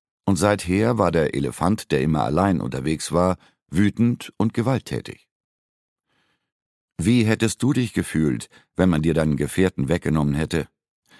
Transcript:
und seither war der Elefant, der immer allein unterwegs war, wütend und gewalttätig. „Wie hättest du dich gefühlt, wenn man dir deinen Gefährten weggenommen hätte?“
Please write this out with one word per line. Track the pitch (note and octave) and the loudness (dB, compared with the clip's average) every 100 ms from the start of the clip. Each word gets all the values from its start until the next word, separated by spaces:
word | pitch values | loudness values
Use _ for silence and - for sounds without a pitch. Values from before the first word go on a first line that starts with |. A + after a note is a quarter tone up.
| _ _ - | _ _ -2
und | F2 | 0
seither | G#2 G#2 F2 F#2+ A2+ A2+ | 2 0 0 0 0 2
war | F2 | 2
der | E2 D2+ | 2 0
Elefant, | C2 C2+ - F2+ A2 - | -2 -6 -2 0 0 0
der | C#2+ | 0
immer | D2 D2+ | 2 0
allein | A1+ D#2+ G2 E2+ | 0 0 0 0
unterwegs | A1+ C2 C#2+ D#2 - | -4 -6 -4 -4 -2
war, | E2 F2+ F2+ _ _ - | 0 2 0 _ _ -6
wütend | E2+ G2+ G2+ A#2 A#2+ - - | 0 0 2 0 -2 -8 -4
und | A2 | -2
gewalttätig. | - A#2 B2+ - A#1 - - _ _ _ _ _ _ _ _ _ _ _ _ _ _ _ _ _ - | 0 -2 -2 -4 -8 -8 -18 _ _ _ _ _ _ _ _ _ _ _ _ _ _ _ _ _ -4
„Wie | F2+ B2 | 2 2
hättest | A2 G#2+ A2+ - | 2 2 0 0
du | B2 | 0
dich | C#3 A#2+ | 0 -2
gefühlt, | - - E2 D2+ A1+ - - _ - | -4 -2 0 0 -2 -8 -20 _ 0
wenn | F#2 | 2
man | D#2 | 2
dir | D#2+ | 2
deinen | D#2+ D#2 C#2+ | 2 0 0
Gefährten | D2 - F#2 - C2+ | -2 0 0 0 -2
weggenommen | F2 D2+ D#2 D2 | -2 0 0 0
hätte?“ | C#2+ D#2 D#2+ - _ _ _ _ | -2 -2 -4 -6 _ _ _ _